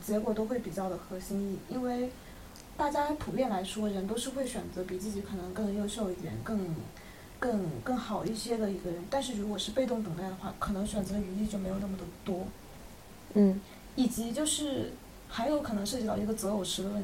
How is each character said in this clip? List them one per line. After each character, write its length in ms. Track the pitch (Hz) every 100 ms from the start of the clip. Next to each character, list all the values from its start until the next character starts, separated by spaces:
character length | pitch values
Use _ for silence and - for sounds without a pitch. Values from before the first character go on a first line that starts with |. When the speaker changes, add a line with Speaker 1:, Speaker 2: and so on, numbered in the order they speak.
Speaker 1:
结 160 | - 214
果 140 | 226
都 120 | 214 220
会 120 | 247
比 140 | 196
较 180 | 170 190
的 80 | 180
合 220 | - 185
心 200 | - 196
意， 200 | 196 175 -
因 140 | 254
为 260 | 247 247 247 - - - - - - -
大 140 | 294
家 220 | 294 294 302
普 120 | -
遍 160 | 190 254
来 160 | 190
说， 240 | 190 214 214
人 200 | 190 196
都 100 | 233
是 140 | 269
会 140 | 262 254
选 180 | - 175
择 100 | 185
比 140 | 180 180
自 140 | 208
己 100 | 202
可 140 | 202 190
能 180 | 180
更 200 | 185 208 202
优 100 | 208
秀 240 | 233 196
一 40 | 180
点、 180 | 165 113
更， 160 | - 214 180 156 - - - - - -
更， 300 | 254 214 175 123
更 120 | 262 254
好 300 | - 196 190
一 100 | 226
些 220 | 233 233
的 140 | 208
一 60 | 180
个 100 | 175
人。 160 | 170 190
但 120 | 269
是 140 | 254 214
如 120 | 208
果 100 | 196
是 140 | 214
被 140 | 220 254
动 180 | 233
等 120 | 214 160
待 60 |
的 120 | 190 185
话， 180 | 202 -
可 140 | -
能 120 | 190 214
选 200 | 214 185
择 100 | 208
余 200 | 185 190
地 80 | 214
就 100 | 202
没 100 | 185
有 60 | 196
那 80 | 202
么 80 | 190
的 60 | 170 - -
多。 220 | 180 196 - - - - - - - - 208
Speaker 2:
嗯。 240 | 202 190 - - - -
Speaker 1:
以 120 | 240
及 260 | - 233
就 120 | 254 302
是 460 | 294 294 254 - - - - -
还 180 | - 247
有 140 | 294
可 120 | 254
能 120 | 208 202
涉 120 | 262
及 80 | 214
到 120 | 196
一 80 | 208
个 80 |
择 180 | 220 185
偶 120 | 214 180
池 180 | -
的 60 | 196
问 120 | 208